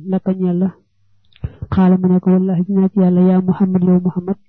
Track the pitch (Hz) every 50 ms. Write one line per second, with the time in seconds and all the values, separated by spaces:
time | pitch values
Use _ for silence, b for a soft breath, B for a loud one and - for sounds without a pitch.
0 | 156 190 185 190 - 185 190 190 185 180 175 175 185 185 - _ _ _ _ _
1 | _ _ _ _ _ _ _ B B B B B B - - 196 185 180 185 185
2 | 185 180 185 180 - 185 185 185 185 190 185 170 180 190 196 190 190 190 - 208
3 | 185 180 180 180 180 185 185 185 185 185 180 - 202 185 185 185 180 185 180 180
4 | 180 180 - 185 175 190 196 - _